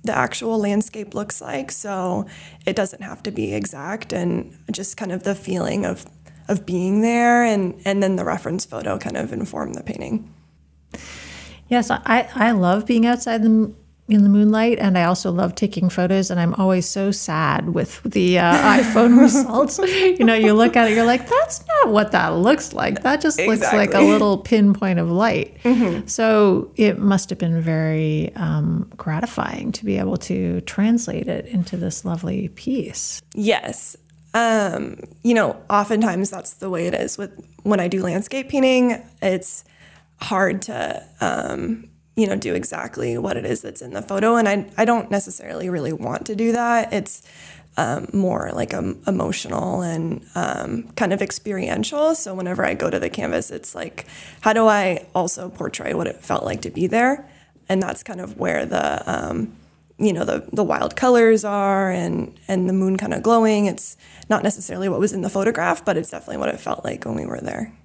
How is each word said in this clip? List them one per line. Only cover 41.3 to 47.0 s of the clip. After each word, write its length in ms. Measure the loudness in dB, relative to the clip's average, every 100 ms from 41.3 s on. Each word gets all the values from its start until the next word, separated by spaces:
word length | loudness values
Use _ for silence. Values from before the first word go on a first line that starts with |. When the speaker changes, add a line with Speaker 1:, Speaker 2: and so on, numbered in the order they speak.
| -2 -4 -6 -6 -6 -10 _ _ 0
Speaker 1:
you 120 | 0
know, 80 | 0
do 180 | -2
exactly 640 | -4 -4 -8 -8 -6 -4 -4
what 200 | -4 -4
it 80 | -4
is 160 | -4
that's 200 | -6 -12
in 120 | -10
the 80 | -12
photo. 340 | -6 0 2 4
And 120 | 2
I, 220 | 0 -4 -2
I 80 | 2
don't 240 | 0 0
necessarily 600 | -4 -4 -10 -10 -8 -6
really 240 | -4 -4
want 340 | -6 -6 -6 -6
to 80 | -2
do 160 | 0
that. 420 | 0 0 0 0
It's, 300 | -4